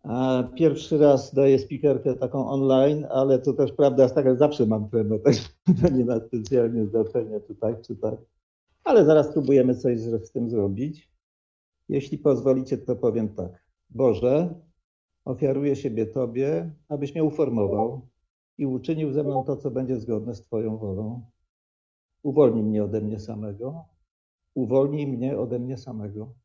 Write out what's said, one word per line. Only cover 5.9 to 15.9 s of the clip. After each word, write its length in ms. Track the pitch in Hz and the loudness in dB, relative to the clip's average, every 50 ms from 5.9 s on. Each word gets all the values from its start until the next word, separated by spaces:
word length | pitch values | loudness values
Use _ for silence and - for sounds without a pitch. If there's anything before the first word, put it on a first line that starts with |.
| 135 127 120 | 2 2 0
ma 160 | 120 123 113 | 0 -2 -4
specjalnie 680 | - - - 117 104 - 135 123 117 117 120 117 107 | -4 -6 -8 -8 -4 0 2 2 2 2 0 -2 -2
znaczenia, 540 | 98 107 113 107 110 - 123 113 110 107 104 | 0 0 0 0 0 -2 -4 -4 -4 -8 -10
czy 140 | - - - | -10 -12 -12
tak, 280 | _ 113 110 117 110 | _ -6 -6 -6 -6
czy 140 | - - 113 | -10 -14 -10
tak. 180 | 104 - 110 120 - - _ _ _ _ _ _ _ _ _ _ _ _ | -6 -6 -6 -6 -8 -14 _ _ _ _ _ _ _ _ _ _ _ _
Ale 200 | - 277 220 165 | 4 6 6 8
zaraz 260 | 151 160 156 143 151 | 8 6 6 4 2
spróbujemy 440 | - 160 139 127 139 131 127 127 123 | -2 -2 2 4 4 6 6 4 2
coś 260 | 123 - 131 120 113 | 0 0 -2 -2 -2
z, 260 | 113 117 117 110 113 - | -2 -4 -4 -4 -6 -8
z 40 | |
tym 180 | _ 127 120 113 | _ -6 -4 -2
zrobić. 600 | 117 110 101 101 98 104 131 156 151 - _ _ _ _ _ _ _ _ _ _ _ _ _ _ _ _ _ - | -2 -2 -2 -2 -2 -4 -6 -8 -8 -14 _ _ _ _ _ _ _ _ _ _ _ _ _ _ _ _ _ -4
Jeśli 300 | 147 139 139 - - 143 | -4 -4 -4 -4 -10 0
pozwolicie, 600 | - 147 131 120 117 135 131 131 131 - 135 110 | 2 2 2 4 2 2 2 2 0 -4 -6 -6
to 180 | - - 123 | -4 -6 -4
powiem 320 | - - 117 107 117 110 104 | 0 0 0 0 0 -4 -4
tak. 360 | 107 - 90 90 - _ _ _ _ _ _ _ | -6 -8 -10 -10 -12 _ _ _ _ _ _ _
Boże, 640 | - 117 135 123 104 95 120 123 135 151 180 170 165 - _ _ _ _ _ _ _ _ _ _ _ _ _ | -4 0 2 2 2 2 2 2 2 2 0 -2 -6 -12 _ _ _ _ _ _ _ _ _ _ _ _ _
ofiaruję 520 | 139 131 - 151 135 135 135 143 143 135 | -10 -6 -2 -2 -2 0 0 -2 -2 -2
siebie 300 | - - 135 | -2 -4 -6